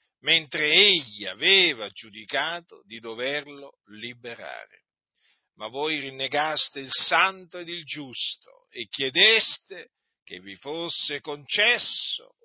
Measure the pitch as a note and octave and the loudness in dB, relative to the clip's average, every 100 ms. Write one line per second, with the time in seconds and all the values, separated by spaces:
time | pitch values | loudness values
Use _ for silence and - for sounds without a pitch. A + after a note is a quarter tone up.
0 | _ _ C#3+ E3 D3+ D#3+ D3+ E3 G#3 F#3 | _ _ 0 0 0 -2 4 6 6 4
1 | B2+ G#2 F#2+ F#2+ E3+ G3 F3 A#2+ G2+ - | -2 -12 -12 -2 2 4 4 0 -8 -12
2 | A2+ G#2+ G2+ C#3 D#3 F3 E3+ E2+ G2 A2+ | -18 -18 -8 -6 -4 -8 _ -20 -20 -16
3 | A2+ A2+ B2+ D3 C#3+ C#3+ C#3 _ _ G#2+ | -12 -8 -6 -8 -10 -18 -20 _ _ -16
4 | A#2 B2 A#2+ A2+ D#2 A#1+ G#1 _ _ _ | -16 -14 -16 -14 -14 -16 -18 _ _ _
5 | _ _ _ _ _ - G#2+ C3 D#3 D3+ | _ _ _ _ _ -16 -12 -6 -4 -4
6 | C3+ C3 C3+ D3 D#3 D3+ - C#3+ C3+ - | -8 -8 -4 -2 -2 2 2 0 2 6
7 | - E3+ F#3+ F#3+ F3+ F3+ E3+ F3 D3+ D3+ | 6 6 2 0 -16 -14 -12 -12 -10 -10
8 | C3+ A2+ - - - _ _ - G#2+ - | -10 -8 -8 -8 -16 _ _ -12 -10 -6
9 | C3+ C3+ G#3 A3 - - - F#3 - _ | -2 4 6 6 4 2 -2 -18 -18 _
10 | _ _ - F2+ G2 F#2 C#3 E3 E3+ - | _ _ -20 -18 -16 -14 -10 -8 -4 -2
11 | - C#3+ - D3 C#3 - A3 A#3+ - - | -2 -4 -10 -12 -4 0 2 4 2 2
12 | - - - _ | -4 -8 -12 _